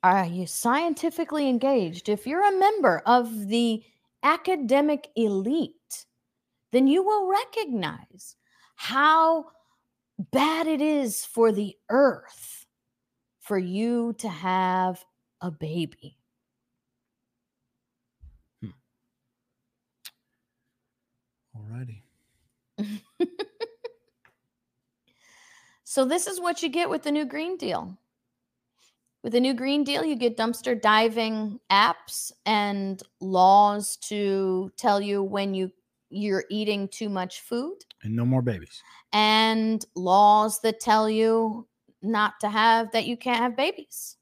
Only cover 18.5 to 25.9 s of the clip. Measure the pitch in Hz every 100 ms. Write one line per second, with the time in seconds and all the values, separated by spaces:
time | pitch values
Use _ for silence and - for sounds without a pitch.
18.5 | _ 107 - _ _ _ _ _ _ _
19.5 | _ _ _ _ _ - _ _ _ _
20.5 | _ _ _ _ _ _ _ _ _ _
21.5 | 110 107 117 123 107 _ _ _ _ _
22.5 | _ _ - 208 208 _ _ 349 - 415
23.5 | _ 453 _ 466 _ _ _ _ _ _
24.5 | _ _ _ _ _ _ _ _ _ _
25.5 | - _ _ -